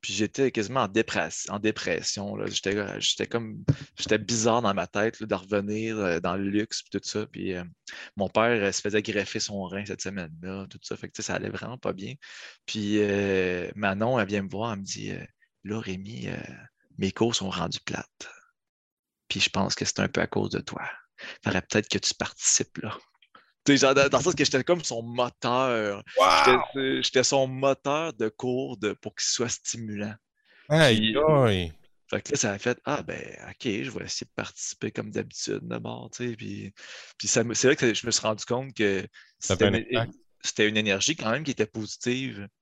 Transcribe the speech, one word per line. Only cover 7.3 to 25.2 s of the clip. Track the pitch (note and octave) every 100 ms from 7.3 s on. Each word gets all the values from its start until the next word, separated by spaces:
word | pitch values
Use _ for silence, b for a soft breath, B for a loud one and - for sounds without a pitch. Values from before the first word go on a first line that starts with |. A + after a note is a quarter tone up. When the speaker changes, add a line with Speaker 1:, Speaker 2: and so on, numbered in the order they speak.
| G2 F#2+
Speaker 1:
euh, | F2+ F2 - - B B
mon | - F#2+
père, | A2 A2+ A#2+
euh, | G2+
se | F#2
faisait | G#2 G#2
greffer | G#2 G#2 G2 A2
son | - G2+
rein | F#2 G2
cette | G2+ G2
semaine-là, | - G2 E2 D#2+ F2+ F#2+ G2
tout | G2+
ça. | - G#2+
Fait | G2+
que, |
tu | -
sais, | G#2+
ça |
allait | F#2 G2+
vraiment | G2+ - B2
pas | -
bien. | F#2 G2+ C3 B B B B -
Puis, | A2 G2+ G#2+
euh, | G#2 G2+ G2 F#2+ F2+ F2+ F2
Manon, | F#2+ G2+ F#2+ A2+ B2+
elle | F#2+
vient | G2+
me | G2
voir, | F#2+ A#2
elle | G#2
me |
dit, | G2 - G#2
euh, « | F#2+ F2+ _ _ _
Là, | F#2+ G#2+
Rémi, | G2 F#2 G2 A#2+ A2+
euh, | F#2 - - - _ _ -
mes | G2
cours | - A2+
sont | A#2 F#2+
rendus | F2 E2+ -
plates. | - - - _ - - _ _ _ _ _ _ _ _ _
Puis | -
je | -
pense | G2 F#2+
que | -
c'est | - -
un | G2
peu | -
à | E2+
cause | - G2
de | -
toi. | - - - - _ _ B B
Faudrait | - F#2
peut-être | - G#2+ G#2
que | G2
tu | -
participes, | - - - - - - -
là. » | - - _ _ _ - b _
Tu | -
sais, | C#3
genre, | C3+ C3+
dans, | C#3
dans | C3+
le |
sens | F3+ D#3
que |
j'étais | C#3 C3+
comme | B2+ F3
son | D#3 A#2
moteur. | A#2 A#2+